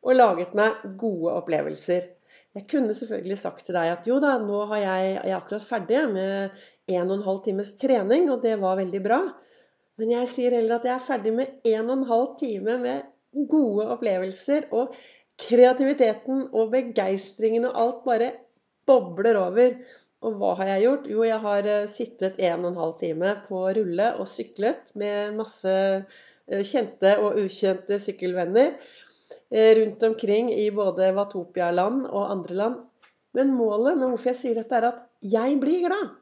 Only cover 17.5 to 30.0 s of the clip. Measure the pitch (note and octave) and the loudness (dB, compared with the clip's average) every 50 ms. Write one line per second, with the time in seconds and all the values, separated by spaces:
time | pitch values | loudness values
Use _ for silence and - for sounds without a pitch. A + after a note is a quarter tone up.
17.5 | A3 A#3 A#3 B3 - - A#3 A#3+ C4 - - C4 A#3+ A3 A#3 B3+ - - - _ | 2 2 0 0 0 0 0 0 0 -4 -2 0 0 2 0 -2 -4 -10 -18 _
18.5 | _ _ _ _ _ _ _ - C4+ B3+ G3 F3+ E3+ E3 G3+ A3+ A3+ G3+ F#3 F3+ | _ _ _ _ _ _ _ 6 6 6 6 0 -6 0 2 4 4 4 2 0
19.5 | F3+ A3 B3 B3+ B3 B3+ - - - _ _ _ _ _ - A3+ A3 G3 G3 G3 | 4 4 4 4 4 0 -12 -20 -20 _ _ _ _ _ -6 -6 -4 -2 0 0
20.5 | F3+ F3+ F#3+ G3 G3 F#3+ G#3 A#3+ C#4 C#4+ C#4 - G#3 G#3+ A3+ A3+ A3 A3 A3 G#3 | 0 0 -2 -2 0 2 2 2 2 0 -2 -4 -2 0 0 0 0 -2 -2 -2
21.5 | G3+ G3+ G3+ G#3 G#3 G#3 G#3 G#3 - - A#3+ A3 - - F#3+ F#3+ F#3+ - F#3+ F3 | -2 0 0 0 0 -2 -2 -4 -6 -8 -10 -10 -6 -4 -4 -4 -2 0 0 0
22.5 | E3+ E3+ F3 F3 F3+ F3 E3 E3 E3 E3 - E3+ D#3+ D#3+ F3 F#3+ G#3 G3+ G3+ - | 0 0 -4 -4 -4 -2 -4 -4 -4 -4 -6 -4 -4 -2 0 -2 -2 -2 -6 -8
23.5 | G3 F#3 F#3 F#3+ F#3+ A3 G#3+ F3+ E3+ E3+ G3+ A#3 - A3+ G3 G3 - - A3+ - | -6 -4 -2 0 0 0 0 -2 0 0 0 0 0 -2 -8 -10 -8 -12 -12 -12
24.5 | - - G3 A#3 D4+ - - _ _ G#3 G#3 G#3 G#3 G#3 G#3 G#3 G#3+ G#3+ A3 A3 | -8 -4 -2 -2 -2 -2 -8 _ _ -8 -6 -4 -4 -4 -4 -4 -6 -8 -8 -10
25.5 | - - - F#3+ F#3+ F#3+ F#3+ G3 F#3+ F#3+ G3 F#3+ - - - - _ _ _ - | -10 -8 -2 -2 0 2 2 0 0 -2 -4 -8 -18 -20 -20 -20 _ _ _ -6
26.5 | - G3+ G3+ G3+ - C#4 A3+ - - - - F#3+ G3+ G#3 G#3 G#3 - G#3+ G#3 F#3+ | -4 -4 -4 -2 -2 -2 -2 -2 -4 2 4 4 4 4 2 0 0 0 -2 -2
27.5 | F#3 - - F#3+ F#3 F#3 - - G3+ G3+ G3+ - G3 - - F3+ F3+ F#3 F3 E3 | -4 -2 0 0 0 0 -2 -4 -4 -4 -4 -6 -8 -6 -4 -4 -2 -2 -2 2
28.5 | F#3 A3 C4+ D#4 - - - - - - - - _ _ _ _ - - _ _ | 4 4 4 4 2 -6 -16 -20 -20 -20 -20 -20 _ _ _ _ -20 -20 _ _
29.5 | - A3 A3 A3 A3 A3 A3 G#3+ G3+ G#3 | 2 4 6 8 8 6 6 0 0 0